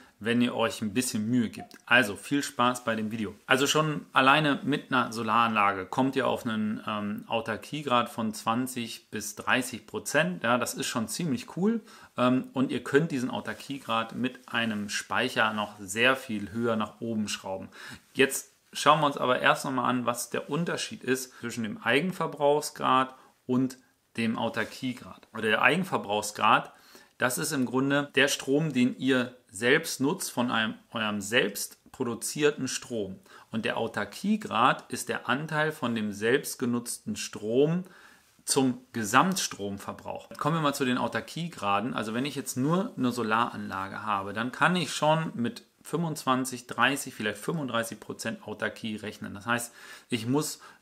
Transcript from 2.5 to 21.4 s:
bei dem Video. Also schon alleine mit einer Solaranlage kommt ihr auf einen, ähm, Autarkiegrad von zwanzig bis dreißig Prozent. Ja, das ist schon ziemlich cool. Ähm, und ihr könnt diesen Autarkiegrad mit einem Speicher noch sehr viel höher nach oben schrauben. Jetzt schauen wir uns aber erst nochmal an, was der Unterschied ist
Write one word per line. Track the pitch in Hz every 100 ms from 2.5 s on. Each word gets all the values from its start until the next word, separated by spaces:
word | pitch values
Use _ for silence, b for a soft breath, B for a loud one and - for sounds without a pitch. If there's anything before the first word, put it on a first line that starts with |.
| - 120 123
bei | - 110
dem | 107
Video. | 113 101 - -
Also | 135 139
schon | 151 156 143 -
alleine | 135 131 147 151 139
mit | 139 147 -
einer | 131 120
Solaranlage | 113 110 110 117 110 101 95 92
kommt | - 131 135
ihr | 120
auf | 113
einen, | 120 110 107 120 -
ähm, | 107 104 107 -
Autarkiegrad | 113 110 104 - 147 143 123 113
von | - 110
zwanzig | 104 - 113 127 120 113 - -
bis | 107 - -
dreißig | - 117 131 107 -
Prozent. | 107 - 147 175 180
Ja, | 113 123
das | 117
ist | - 135
schon | 123 107
ziemlich | - 170 120 - -
cool. | 196 226 B B B -
Ähm, | 123 127 -
und | - 123
ihr | 123
könnt | - 143 165
diesen | 143 123
Autarkiegrad | 110 104 107 - 139 - 113 113 120
mit | 123 - -
einem | 120 117 107 101
Speicher | - - 98 123 127 110
noch | 107 104 -
sehr | 98 104 123 131
viel | - 107 104
höher | 113 117
nach | 110 107 -
oben | 117 110 104
schrauben. | - 98 95 95 B B B _
Jetzt | - 131 - - _ _
schauen | - 143 156
wir | 147
uns | 139
aber | 123 127
erst | 135 151
nochmal | 147 131 123
an, | 123
was | 120 123 -
der | - -
Unterschied | 143 175 151 - 107
ist | 127 131 - -